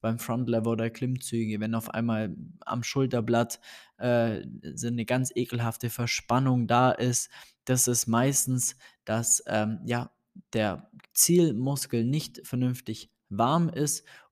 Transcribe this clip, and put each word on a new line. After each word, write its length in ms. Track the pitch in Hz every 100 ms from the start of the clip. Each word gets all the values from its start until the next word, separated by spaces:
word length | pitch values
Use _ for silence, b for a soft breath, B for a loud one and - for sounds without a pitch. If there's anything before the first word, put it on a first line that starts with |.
beim 180 | 113 113
Front 300 | - 117 120
Lever 220 | 117 113
oder 200 | 113 113
Klimmzüge, 680 | 113 127 127 - 117 110 107
wenn 140 | 110 113
auf 140 | -
einmal 460 | - 117 110 110 82 - -
am 220 | - 123
Schulterblatt, 760 | 117 - 135 127 113 117 117 - B B B _
äh, 480 | 123 120 117 107 - - - 69
so 120 | 120
eine 180 | 120 113
ganz 260 | 127 131 -
ekelhafte 540 | 123 120 117 - 120
Verspannung 800 | - 117 - - 123 135 127 117
da 240 | 120 127
ist. 400 | - 127 120 - B B B -
Das 220 | 127 123
ist 180 | 120 -
meistens, 680 | 113 131 135 - 127 123 - B B
dass, 400 | - 110 117 - -
ähm, 320 | 107 107 110
ja, 280 | - 120 123 _ _ - -
der 380 | 113 107 90 - - -
Zielmuskel 920 | - - 175 170 110 131 139 - 120
nicht 420 | 117 147 - - -
vernünftig 640 | 123 127 127 - 110 - _ _
warm 420 | 101 117 160 170
ist 360 | - 147 - B B B